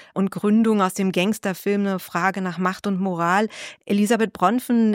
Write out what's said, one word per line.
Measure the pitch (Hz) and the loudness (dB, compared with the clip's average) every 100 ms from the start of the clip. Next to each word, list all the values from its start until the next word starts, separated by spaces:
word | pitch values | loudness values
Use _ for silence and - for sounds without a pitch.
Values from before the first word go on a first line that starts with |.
| - | -8
und | - 190 | -2 -2
Gründung, | 175 208 214 226 214 | 0 2 4 4 2
aus | 185 | 0
dem | - 190 | 0 0
Gangsterfilm | 180 175 - 202 175 196 202 | 0 0 -2 -4 -4 -2 0
eine | 202 190 | 0 -4
Frage | - 175 185 190 | -4 -2 -2 -2
nach | 190 170 | -4 -2
Macht | 185 185 202 | -2 -2 -4
und | 190 | -2
Moral. | 190 170 170 190 214 - - - | -2 0 2 2 0 -4 -18 -12
Elisabeth | - 202 208 226 220 | -2 0 2 2 0
Bronfen | - 185 247 - 233 226 | 0 0 0 0 2 2